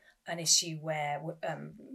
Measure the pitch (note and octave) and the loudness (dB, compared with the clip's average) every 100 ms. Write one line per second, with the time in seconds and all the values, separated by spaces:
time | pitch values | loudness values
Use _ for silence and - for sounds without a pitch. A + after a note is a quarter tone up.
0 | - _ - E3+ D#3+ - E3+ D#3 D#3 D3+ | -20 _ -6 0 4 4 4 -2 0 0
1 | D3 C#3+ D#3+ - - D3 D3 G#3 - | 0 0 -4 -4 -4 -4 -6 -12 -12